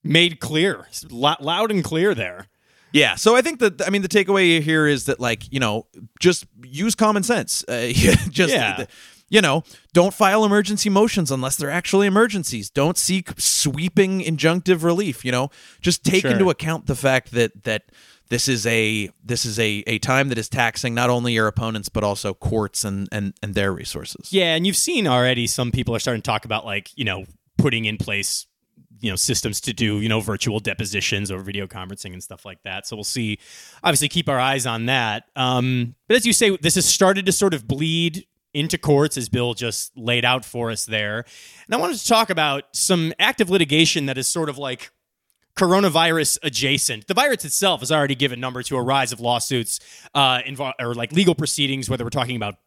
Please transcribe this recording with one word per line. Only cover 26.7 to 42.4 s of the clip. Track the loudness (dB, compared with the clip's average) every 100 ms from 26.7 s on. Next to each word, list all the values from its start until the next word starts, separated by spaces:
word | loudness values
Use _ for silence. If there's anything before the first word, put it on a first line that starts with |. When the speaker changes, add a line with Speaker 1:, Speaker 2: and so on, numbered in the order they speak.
| -8 -8 -6
Speaker 1:
you |
know, | -4 -4 -10 -20 _ 0
putting | 2 0 -2
in | -4
place, | -4 -4 -4 -6 -10 _ _ _ _ -6
you | -4
know, | -2
systems | -2 -2 -2 -6
to | -8
do, | -2 -2 0
you | 0
know, | -2
virtual | -2 -4 -2 -2
depositions | -4 -6 -4 -4 -2 -4 -4
or | -8
video | -8 -10 -10
conferencing | -12 -14 -14 -14
and | -16
stuff | -18 -18
like | -20 -18
that. | -14 -12 -10
So | -10
we'll |
see, | -6 -4 -4 -6 -10 -20 -20 -4
obviously | 0 0 0
keep | -2 0
our | 0
eyes | 0 0 -2
on | -4 0
that. | 0 0 -4 _ -4
Um, | 0 0 0 0 -4 -8 _
but | 0
as | 2
you |
say, | 2 2 2
this | 0 0
has | 0
started | 4 4 4 0
to |
sort | 0 0
of | 0 -4
bleed | -4 0 0 -2 -4 -16 _ _
into | -6 -4 -2
courts, | 2 4 2 -2
as | -4
Bill | -2 -2
just | -2 -6 -6 -10 -8
laid | -2 2
out | 2 0
for | -4 -6 -6
us | -6 -4
there. | -4 -4 -6 -10 -20 -20 -20 -6
And |
I | -2
wanted | -2 -4
to | 2
talk | 2 2
about | 0